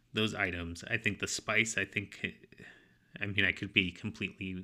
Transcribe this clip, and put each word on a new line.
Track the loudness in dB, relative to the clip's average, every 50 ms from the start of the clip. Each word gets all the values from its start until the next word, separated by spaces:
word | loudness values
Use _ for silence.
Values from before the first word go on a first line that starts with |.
| _ _ 0
those | 2 2 2 2
items, | 2 2 2 2 0 -4 -4 -6 -8 -4 -2
I | -2 0
think | 2 0 0 0
the | 0 -2
spice, | -2 -2 -2 2 4 4 4 4 2 0
I | -2
think, | 0 -2 -4 -4 -6 -6 -6 -6 -6 -6 -8 -16 -20 -20 -18 -18 -18 -18 -20 -20 _ _ _ _ _ -10 -6
I | -6
mean, | -2 2 4 4
I | 4
could | 4 2 -2 0 4
be | 4 4 4
completely | 2 -4 -6 -6 -4 -4 -4 -4 -4 -6 -6 -6 -6 -6